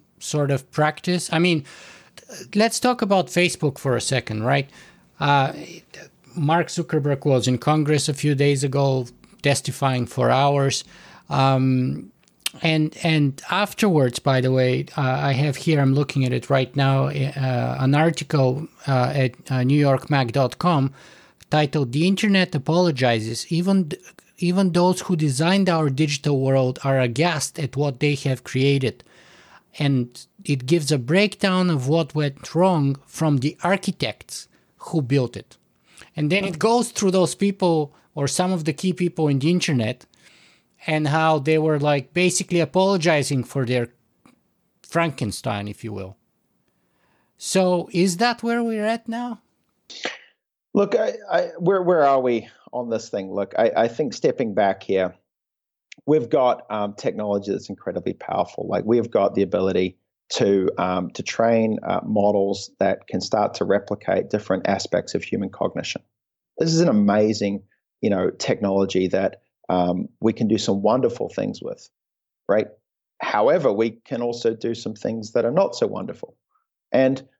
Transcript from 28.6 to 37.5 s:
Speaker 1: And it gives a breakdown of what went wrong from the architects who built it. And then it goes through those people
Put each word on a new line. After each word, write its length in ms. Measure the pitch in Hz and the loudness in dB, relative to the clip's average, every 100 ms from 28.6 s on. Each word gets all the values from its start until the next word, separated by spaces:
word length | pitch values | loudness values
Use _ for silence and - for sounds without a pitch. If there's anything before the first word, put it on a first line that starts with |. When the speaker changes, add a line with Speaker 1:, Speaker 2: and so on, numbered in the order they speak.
| 139 139 127 - - - - - - - _ - | 2 2 0 -6 -16 -20 -20 -20 -20 -20 _ -4
Speaker 1:
And 480 | 143 131 120 - - _ | 0 0 -2 -8 -20 _
it 220 | - 139 127 | -4 -4 0
gives 240 | 170 143 | 0 2
a 80 | 147 | -2
breakdown 720 | 120 185 208 - 196 185 180 | 2 2 2 0 0 2 2
of 160 | 147 127 | 0 0
what 280 | 165 151 | 0 0
went 400 | 151 147 139 - 160 | -2 -4 -4 -6 2
wrong 400 | 190 170 139 135 _ | 2 4 0 -2 _
from 320 | - 160 139 | -4 0 2
the 180 | 143 - | 0 -2
architects 840 | 180 196 - - 117 - - - - _ _ _ | -2 -2 -2 -4 -4 -6 -14 -16 -18 _ _ _
who 220 | - 165 | -6 -4
built 360 | 123 139 120 98 | 0 0 0 -6
it. 200 | - - _ _ _ - - - | -16 -20 _ _ _ -20 -16 -4
And 160 | 151 | 0
then 120 | 190 | 0
it 140 | 196 156 | -2 0
goes 320 | 214 240 233 | 2 2 0
through 220 | - 190 | -2 0
those 240 | 185 175 - | 2 2 2
people 580 | 202 | -2